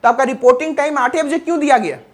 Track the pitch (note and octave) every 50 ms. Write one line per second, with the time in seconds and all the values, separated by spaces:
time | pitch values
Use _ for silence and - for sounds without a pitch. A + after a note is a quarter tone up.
0 | - A#3+ B3 B3 C4+ B3+ C4+ - - B3 B3 B3 D#4 D#4 D4+ - C#4+ D4+ D4+ C#4+
1 | B3 C4 C4 E4 D#4+ C#4+ D#4 E4 E4+ - E4+ D#4+ D4 C#4+ C4+ A#3+ G#3+ E3 C3 -
2 | - _